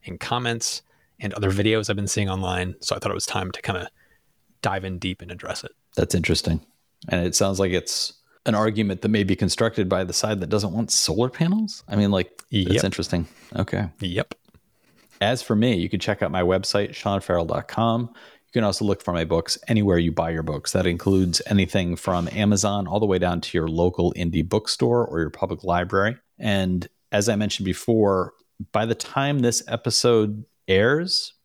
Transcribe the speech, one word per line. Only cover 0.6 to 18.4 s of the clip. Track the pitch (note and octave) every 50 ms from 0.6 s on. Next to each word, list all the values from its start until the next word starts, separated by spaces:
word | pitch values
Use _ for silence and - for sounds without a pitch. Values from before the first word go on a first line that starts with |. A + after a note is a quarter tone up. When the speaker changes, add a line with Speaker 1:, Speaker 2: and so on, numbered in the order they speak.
| - - - - _ _ _ _ _ _ _ _
Speaker 1:
and | - G#2 -
other | G#2 G2+ F#2+
videos | F#2+ G2+ G2+ A2 A2 A2 G#2 -
I've | G#2+
been | G2 G2+
seeing | F#2+ - G#2+ G#2 F#2+
online. | F#2+ F#2+ F#2+ F#2 F2+ F2+ F#2 F#2 F#2+ -
So | - - -
I | G2+
thought | - G2+
it | G2
was | F#2 -
time | - - F#2+ F#2+ F#2
to | F#2+ -
kinda | - - G2+ F2+ E2+ - _ _ _ _ _ _ _ _ _ _ _ _ _ _
dive | - G#2+ G2 G2 F#2
in | F#2+ F#2 F2
deep | - F#2+ F#2 _
and | - F2+
address | F#2 F#2 - - - - -
it. | - _ _ _ _ _
Speaker 2:
That's | - - - -
interesting. | F2+ E2+ - F2 - - - E2 D#2+ - _ _ _ _ _ _ _ -
And | - - F2+ F2
it | F2+ F2+
sounds | - G#2+ G2 F#2+
like | F#2+ G2 F#2
it's | F2+ F2 - - - - - - - _ _ _ _ _ _
an | - A2
argument | G#2 A2 A2+ G#2+ G#2 A2 G2+ F#2+ F2+
that | - G#2+
may | G#2+ G#2+ G2+
be | F#2+ G2
constructed | - G#2 F2+ - - A#2 A2+ - - G2+
by | F#2 F#2+ F#2 F#2+
the | F2+ E2+
side | - - G#2+ A2 G2
that | F2+ D#2
doesn't | - G#2 G2 G2+ E2+
want | A2 A2+ G#2+
solar | - - - - D#2 G2 A#2+ B2+
panels. | - - E3 E3+ F#3+ A3 A3 G#3 - - -
I | - G2+
mean, | G#2 G#2 G2+
like, | G2+ F#2+ F2+ - _ - - _
that's | - G#2 F#2 F2 F#2+
Speaker 1:
Yep. | B2 -
Speaker 2:
interesting. | G2 F2+ - F2+ - - F2 E2+ - - - - - -
Okay. | - F#2+ - - F#2+ G2+ E2 - _
Speaker 1:
Yep. | G2+ F#2 F2 - - _ - _ _ _ _ - _ _ _ _ _ _ _ _ _ _ _ _
Speaker 2:
As | G2 G#2 B2+ B2+
for | - - A#2
me, | G#2 A2+ B2+ A#2
you | F2+ F2
can | F#2+ - F#2+
check | - - G#2 -
out | G#2 D#2+
my | D2 F#2
website, | F2+ F2 F#2 F#2+ F#2+ - - G#2 G#2 - -
sean | - - G2+ G2+ G2
farrell | - - F#2 F2 E2
dot | - - - - -
com. | - - A2+ A#2 A2+ A#2 B2 A#2
You | - - - - - _